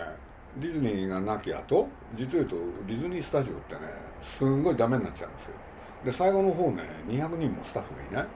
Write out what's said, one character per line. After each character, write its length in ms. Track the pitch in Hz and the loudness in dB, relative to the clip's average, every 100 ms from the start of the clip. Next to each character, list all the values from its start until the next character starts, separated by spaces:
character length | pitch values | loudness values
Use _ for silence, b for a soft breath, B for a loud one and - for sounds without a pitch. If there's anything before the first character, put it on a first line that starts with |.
| 82 80 - - - 131 | -6 -10 -14 -18 -14 -6
デ 100 | 165 | -4
ィ 40 | |
ズ 60 | 160 | 0
ニ 80 | 120 | 2
ー 200 | 101 95 | 2 0
が 120 | 92 | 0
な 180 | 101 107 | 0 -2
き 140 | - | -2
後、 360 | - - 170 277 - - 113 | -4 4 4 4 -2 -10 -6
実 100 | 131 | 0
を 20 | |
言 120 | 339 | 2
う 20 | - | 2
と 100 | 87 87 95 98 | 0 -4 -4 -4
デ 80 | |
ィ 60 | 113 | -4
ズ 80 | 170 | -2
ニ 100 | 180 | -4
ー 40 | |
ス 80 | 139 | 0
タ 120 | 151 | 0
ジ 80 | 123 | 0
オ 40 | |
っ 20 | 73 | -4
て 140 | - 76 | -8 -10
ね、 40 | - - - - | -8 -10 -12 -14
す 220 | - - | -14 2
ん 180 | 135 135 | 4 6
ご 100 | 170 | 4
い 40 | 120 | 6
ダ 100 | 113 | 6
メ 120 | 127 | 6
に 60 | |
な 60 | 92 | 2
っ 20 | |
ち 120 | - | -4
ゃ 20 | 85 | -10
う 40 | |
ん 20 | |
で 80 | - | -10
す 20 | - | -12
よ。 60 | - - B B B | -14 -14 B B B
で、 80 | 127 | -4
最 200 | 123 185 | 4 4
後 100 | 196 | 6
の 100 | 196 | 4
方 180 | 170 170 | 4 2
ね、 100 | 90 78 78 80 | 2 -4 -8 -2
二 120 | 127 | -2
百 180 | 160 165 | 0 0
人 160 | 156 | 0
も 100 | - | 0
ス 80 | - | -4
タ 80 | 104 | -6
ッ 20 | |
フ 100 | 95 - | -6 -8
が 60 | |
い 100 | - | -6
な 80 | 101 | -4
い。 40 | 156 | -4